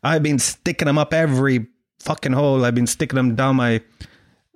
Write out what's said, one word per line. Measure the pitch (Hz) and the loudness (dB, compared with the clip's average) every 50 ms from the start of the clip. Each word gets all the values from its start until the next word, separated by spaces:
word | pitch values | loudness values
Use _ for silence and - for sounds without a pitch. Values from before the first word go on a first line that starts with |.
I've | - 139 160 160 147 | -4 -2 0 0 0
been | 151 147 123 | 0 0 0
sticking | - - - - - 180 - - 165 | -2 -4 -6 -6 -6 -6 -4 -2 -2
them | 151 143 | 0 0
up | 151 147 - 165 | 0 0 0 0
every | 160 165 151 131 127 135 135 127 120 110 - _ _ _ _ _ _ | 0 0 2 0 0 2 2 0 0 -2 -6 _ _ _ _ _ _
fucking | - - 156 - - 135 | -8 -8 -8 -4 -2 -2
hole. | 127 139 147 143 135 131 123 | 0 2 2 2 2 2 2
I've | 120 117 | 2 2
been | 123 120 | 0 0
sticking | - - - 160 120 131 | 0 -2 -4 -4 -2 -2
them | 131 127 123 110 | 0 0 0 0
down | 120 131 135 135 | 0 0 2 2
my | 131 120 117 113 113 - _ _ - - - _ _ _ _ _ _ _ _ _ | 2 2 2 0 -2 -4 _ _ -20 -20 -20 _ _ _ _ _ _ _ _ _